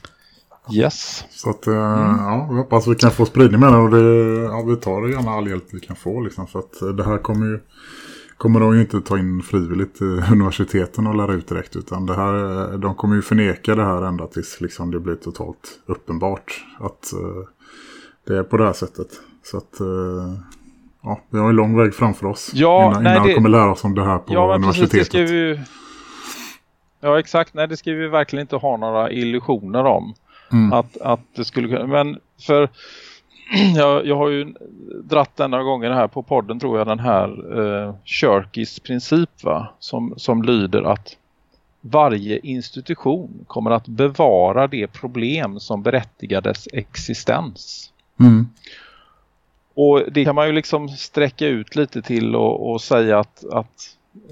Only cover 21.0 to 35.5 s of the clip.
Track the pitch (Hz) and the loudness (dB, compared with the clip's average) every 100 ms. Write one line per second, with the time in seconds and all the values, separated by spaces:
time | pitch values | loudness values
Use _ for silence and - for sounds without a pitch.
21 | - 107 _ 110 107 113 107 113 110 - | -10 -10 _ 0 2 4 4 4 2 2
22 | 117 98 98 101 - 131 165 180 190 202 | 0 0 -6 -6 -6 2 6 6 6 4
23 | 180 185 202 175 156 113 101 92 104 98 | 4 4 4 4 6 6 4 2 -2 -2
24 | 98 90 - 170 180 95 190 175 180 208 | 0 -2 -2 0 2 2 2 2 2 2
25 | 175 180 170 170 165 151 135 - - - | 2 0 0 0 -2 -4 -10 -20 -20 -20
26 | - - - - - - _ _ _ _ | -20 -20 -18 -16 -18 -20 _ _ _ _
27 | 147 147 160 165 165 156 156 160 - 156 | 0 0 2 0 -2 -4 -6 -6 -6 -6
28 | 160 156 143 - 147 139 143 117 113 110 | -2 0 0 -4 -6 -4 -2 -2 -2 -2
29 | 113 123 117 120 117 120 98 117 131 110 | -2 -2 -4 -4 -2 -4 -2 0 2 0
30 | - - _ _ - 117 107 120 120 - | -2 -14 _ _ 0 2 4 2 0 -6
31 | 131 120 - - 117 - 120 127 127 143 | -4 -4 -4 -10 -6 -4 -4 -4 0 0
32 | 147 147 _ _ - 147 143 - - - | 0 -4 _ _ 0 2 2 -2 -20 -20
33 | - - _ _ - 202 202 165 143 143 | -20 -20 _ _ -4 2 4 4 4 2
34 | 143 143 147 143 143 - - - - 104 | 0 -2 0 -2 -6 -14 -20 -20 -18 -18
35 | - 151 139 - 139 | -2 0 0 -2 -4